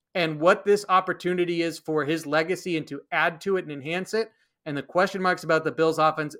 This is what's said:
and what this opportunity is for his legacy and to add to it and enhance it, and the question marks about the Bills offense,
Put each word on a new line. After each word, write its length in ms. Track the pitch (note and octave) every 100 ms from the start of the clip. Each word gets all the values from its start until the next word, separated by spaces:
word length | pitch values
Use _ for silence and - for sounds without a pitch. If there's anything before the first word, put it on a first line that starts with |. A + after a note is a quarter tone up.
| _ F#3+
and 240 | E3 D3+
what 240 | E3 G3+
this 200 | G3+ G3+ G3+
opportunity 720 | F#3 F#3 E3+ F3+ F3+ E3+ E3+
is 160 | E3 D#3+
for 260 | - D#3
his 220 | C#3+ D#3+ D3+
legacy 500 | D3+ D#3+ F3+ F#3 E3
and 100 | -
to 120 | C#3+ -
add 280 | E3 E3 D#3+
to 140 | G3 F#3+
it 80 |
and 80 | D3+
enhance 400 | C#3+ C3+ F3 F#3
it, 200 | A3 A3 _ _ _ -
and 100 | C#3+
the 60 |
question 400 | C3 F3 F#3+ F#3+
marks 220 | F#3 F3
about 200 | D3+ D#3+
the 80 | D#3
Bills 260 | B2 D#3+ D#3
offense, 380 | D#3 D#3 D3+